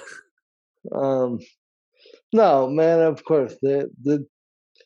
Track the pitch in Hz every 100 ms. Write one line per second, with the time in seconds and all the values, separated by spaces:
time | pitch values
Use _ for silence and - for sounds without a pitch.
0 | - - _ _ _ _ _ _ - -
1 | 139 131 127 117 - _ _ _ _ _
2 | - - - 220 202 139 131 151 160 165
3 | 160 143 - 156 127 - 135 139 143 -
4 | 131 147 135 _ _ _ _ _